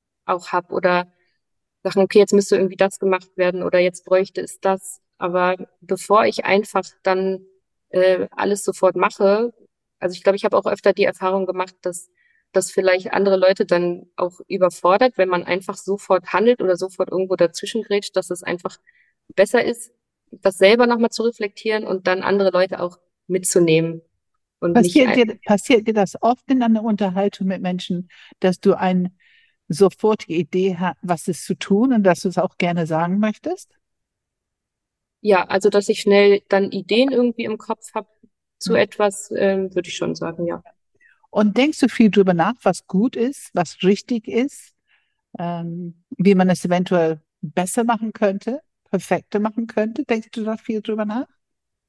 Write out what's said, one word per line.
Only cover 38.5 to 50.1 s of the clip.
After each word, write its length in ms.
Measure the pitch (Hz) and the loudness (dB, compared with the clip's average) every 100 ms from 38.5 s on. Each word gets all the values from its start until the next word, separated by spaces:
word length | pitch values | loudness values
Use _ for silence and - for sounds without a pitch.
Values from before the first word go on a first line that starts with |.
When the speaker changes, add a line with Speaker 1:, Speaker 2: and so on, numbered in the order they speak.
| _ | _
Speaker 1:
zu 140 | - | -2
Speaker 2:
Mhm. 20 | 226 | 0
Speaker 1:
etwas, 560 | 202 - 208 196 - - | 0 0 -2 -2 -10 -2
ähm, 380 | 196 196 190 190 | 0 0 -2 -6
würd 120 | 175 | -8
ich 80 | - | -6
schon 200 | 170 165 | -6 -6
sagen, 300 | 165 165 170 | -8 -6 -8
ja. 160 | 175 - _ _ _ _ _ _ | -8 -14 _ _ _ _ _ _
Speaker 2:
Und 280 | - 214 196 | 0 0 2
denkst 220 | 285 - | 0 2
du 80 | 240 | -2
viel 220 | - 220 | 4 4
drüber 220 | 190 190 | 6 2
nach, 220 | 170 175 247 | 2 0 0
was 240 | 208 175 _ | -2 -2 _
gut 280 | 190 240 - | -2 0 0
ist, 340 | 240 285 - | -4 -4 -8
was 240 | - 165 - | -6 -6 -2
richtig 440 | 185 202 - 240 - | 0 0 -2 -6 -4
ist, 460 | 226 269 - - _ _ _ _ _ _ - | -4 -4 -6 -20 _ _ _ _ _ _ -10
ähm, 640 | 175 170 170 170 175 - _ - | -8 -8 -8 -10 -12 -16 _ 0
wie 180 | 185 190 | 4 4
man 140 | 185 | 4
es 160 | 175 180 | 0 0
eventuell 560 | 175 180 180 160 156 _ _ | -2 0 0 0 -2 _ _
besser 420 | 156 165 185 - 233 | -8 -6 -4 -2 -2
machen 280 | 220 220 | -2 -4
könnte, 480 | - 208 196 - 277 _ _ _ | -2 -2 -2 -6 -10 _ _ _
perfekter 500 | 190 - 180 - 208 | -8 -2 -4 -2 -2
machen 280 | 214 214 226 | -2 -4 -6
könnte? 380 | - 220 226 | -4 -4 -4
Denkst 240 | 285 | -4